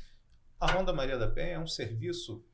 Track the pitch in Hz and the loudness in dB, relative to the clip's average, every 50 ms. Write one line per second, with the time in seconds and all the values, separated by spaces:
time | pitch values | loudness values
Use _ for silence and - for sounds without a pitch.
0 | - - - - _ - - - _ - - - - - 175 185 196 190 170 147 | -14 -14 -16 -20 _ -20 -20 -20 _ -20 -6 0 2 4 4 4 4 2 2 2
1 | 131 135 135 123 110 107 110 143 143 139 147 160 160 156 - - 123 104 110 113 | 0 0 0 2 2 4 4 4 2 0 -2 -2 -4 -4 -4 -4 -4 -4 -4 -4
2 | 160 175 170 - - - 107 - - _ | -4 -4 -4 -6 -6 -8 -10 -12 -14 _